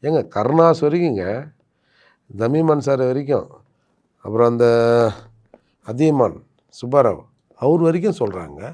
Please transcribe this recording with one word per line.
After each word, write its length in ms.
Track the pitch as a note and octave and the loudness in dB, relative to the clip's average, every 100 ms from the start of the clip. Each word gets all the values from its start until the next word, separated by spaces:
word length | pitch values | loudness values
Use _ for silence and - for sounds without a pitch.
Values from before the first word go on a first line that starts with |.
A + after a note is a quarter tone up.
| C#3 | 0
ஏங்க 160 | D#3 G#2+ - | -2 -2 -4
கருணாஸ் 460 | A2+ D#3 E3 D#3+ D3 | 0 4 4 4 0
வரைக்குங்க, 400 | E3+ F3 A2 F2+ A2+ D3 _ _ _ _ _ _ _ _ G2+ | 0 -2 -2 -4 -8 -10 _ _ _ _ _ _ _ _ -6
தமிமான் 460 | A2+ D3 D#3+ D3+ C3 | -2 0 2 0 0
சார் 160 | C3+ B2+ | -2 0
வரைக்கும், 380 | C3 C#3+ C3 - - _ _ _ _ _ _ | -2 -2 -4 -4 -18 _ _ _ _ _ _
அப்புறம் 260 | - A2 A#2+ | -8 0 0
அந்த 140 | A#2+ A#2+ A#2 A#2 A#2 A2+ G#2+ - _ _ _ _ _ - | 2 2 2 2 2 2 -2 -18 _ _ _ _ _ -14
அதியமான் 520 | A#2 D#3+ D3 A2+ - _ _ _ - | -2 0 2 0 -2 _ _ _ -16
சுப்பாராவ் 420 | B2 C#3 A#2+ F2 - _ _ _ B2+ | -2 2 2 0 -10 _ _ _ 0
அவர் 200 | E3 E3 | 2 2
வரைக்கும் 320 | E3 G3+ - | 0 -4 -4
சொல்றாங்க 380 | A2 F#2 E2 C#2+ A2 | -6 -6 -14 -16 -16